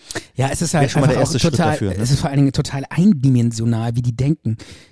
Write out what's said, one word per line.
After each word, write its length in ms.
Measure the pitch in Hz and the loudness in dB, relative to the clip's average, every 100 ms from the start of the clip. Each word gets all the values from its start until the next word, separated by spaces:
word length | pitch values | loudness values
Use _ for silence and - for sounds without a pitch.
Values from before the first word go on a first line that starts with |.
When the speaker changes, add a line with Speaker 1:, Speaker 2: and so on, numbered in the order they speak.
| - - - - | -14 -12 -10 -4
Speaker 1:
Ja, 140 | 135 | -4
es 120 | 147 | -2
ist 120 | 165 | -2
Speaker 2:
Wäre 80 | 160 | 0
Speaker 1:
halt 100 | 135 | 0
Speaker 2:
schon 100 | 147 | 2
mal 60 | 127 | 2
der 100 | 123 | 2
Speaker 1:
einfach 160 | 135 | 0
Speaker 2:
erste 40 | 139 | 0
Speaker 1:
auch 40 | |
Speaker 2:
Schritt 100 | 165 156 | 0 2
Speaker 1:
total, 160 | 156 | 0
Speaker 2:
dafür, 180 | 151 101 | 0 -2
ne? 60 | 90 | -2
Speaker 1:
es 140 | 120 | 0
ist 80 | 139 | 0
vor 100 | 151 | 0
allen 80 | 139 | 2
Dingen 120 | 139 | 2
total 320 | 151 - 139 - | 0 -4 -6 -4
eindimensional, 1080 | 151 202 147 135 123 117 113 117 113 117 117 | 2 2 4 2 2 2 0 -2 0 -2 -2
wie 80 | |
die 120 | 120 113 | -2 0
denken. 420 | 135 160 113 113 - - - | -2 -2 -4 -6 -10 -20 -20